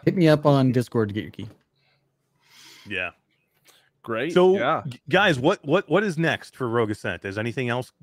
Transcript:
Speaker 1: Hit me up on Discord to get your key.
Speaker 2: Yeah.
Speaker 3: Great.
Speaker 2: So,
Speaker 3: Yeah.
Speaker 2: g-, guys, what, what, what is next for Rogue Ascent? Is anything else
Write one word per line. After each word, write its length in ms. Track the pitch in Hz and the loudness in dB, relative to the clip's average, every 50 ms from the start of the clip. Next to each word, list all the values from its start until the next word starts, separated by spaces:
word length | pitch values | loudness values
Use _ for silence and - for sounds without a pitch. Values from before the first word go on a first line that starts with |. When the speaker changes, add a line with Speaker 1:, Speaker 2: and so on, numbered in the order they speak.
| - | -4
Speaker 1:
Hit 100 | 165 196 | -2 0
me 140 | 190 170 156 | 2 4 4
up 160 | 151 147 151 | 4 4 4
on 260 | 147 143 139 131 131 | 2 2 4 2 2
Discord 380 | 113 127 120 - - 120 110 104 | 2 0 -2 -2 -2 -2 -2 -2
to 40 | 98 | -4
get 100 | 107 80 | -8 -10
your 80 | - - | -10 -14
key. 160 | - 107 110 - _ _ _ _ _ _ _ _ _ _ _ _ _ _ _ _ _ _ _ _ - - - - - - | -16 -16 -16 -18 _ _ _ _ _ _ _ _ _ _ _ _ _ _ _ _ _ _ _ _ -20 -20 -20 -20 -20 -14
Speaker 2:
Yeah. 220 | 101 101 90 90 85 - _ _ _ _ _ _ _ _ _ _ _ _ _ _ _ _ _ | -10 -8 -8 -8 -8 -12 _ _ _ _ _ _ _ _ _ _ _ _ _ _ _ _ _
Speaker 3:
Great. 300 | - 113 113 113 127 165 | -10 -8 -6 -4 -4 0
Speaker 2:
So, 240 | 170 180 180 185 190 | 2 4 4 4 4
Speaker 3:
Yeah. 280 | 208 117 139 160 127 - | 2 0 -2 -2 -4 -4
Speaker 2:
g-, 140 | 143 120 - _ 147 | -8 -14 -14 _ 0
guys, 280 | 151 185 208 202 156 | 2 4 4 4 2
what, 220 | 123 123 165 196 - - | 2 2 0 0 0 0
what, 240 | 135 151 202 - - | 0 0 0 2 2
what 160 | 151 190 220 | 0 2 2
is 120 | 208 160 | 0 -2
next 380 | 160 165 156 123 - - - _ | -2 -2 -2 -2 -4 -6 -16 _
for 140 | - 131 117 | -8 -6 -2
Rogue 220 | 113 120 117 104 | 0 0 0 0
Ascent? 340 | 107 - - 110 90 85 - | -2 -6 -6 -8 -8 -6 -8
Is 120 | 98 95 | -8 -6
anything 300 | 107 110 120 107 143 127 | -6 -6 -6 -6 -4 -4
else 240 | 120 117 123 127 - _ _ | -4 -4 -4 -6 -10 _ _